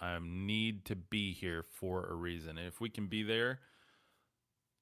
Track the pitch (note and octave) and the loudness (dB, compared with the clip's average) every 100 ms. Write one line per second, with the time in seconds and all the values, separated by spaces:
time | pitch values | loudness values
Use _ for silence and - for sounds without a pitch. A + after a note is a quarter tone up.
0 | F2+ F2 E2+ F2+ G2 A2 A2+ G#2 - F#2+ | -2 -2 -2 -2 2 4 4 0 -4 -4
1 | E2+ G#2+ G2+ F2 F#2 E2 - - F#2 F#2 | 0 2 2 0 0 0 -2 -4 0 0
2 | F2+ E2+ F2 E2+ D#2+ D#2+ F2 - A#2 A2 | 0 -2 -2 -2 -4 -6 -6 -4 -4 -2
3 | G2+ G#2+ G#2+ A2+ A#2+ C3 - - - _ | -2 0 2 4 4 0 -8 -20 -20 _
4 | _ _ _ _ _ _ _ _ | _ _ _ _ _ _ _ _